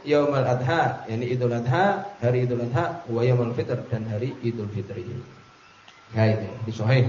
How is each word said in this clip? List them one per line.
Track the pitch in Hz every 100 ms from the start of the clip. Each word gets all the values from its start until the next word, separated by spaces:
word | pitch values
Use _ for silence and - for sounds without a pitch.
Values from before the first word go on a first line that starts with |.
| 147
Yaumal | 147 143 139 123
Adha, | 123 127 165 131 -
yakni | - 113 123 127
Idul | 123
Adha, | 117 120 165 202 196 - -
hari | 120 123 123
Idul | 120
Adha, | 120 143 170 - -
wa | 117
Yaumul | 123 120 117
Fitr, | - - 127 -
dan | 113 110
hari | 107 131 -
Idul | 120 117 101
Fitri. | 101 92 104 117 131 - - - - - - - - - 110
Ya, | 110
itu | 107 - -
di | -
Sahih. | 107 107 131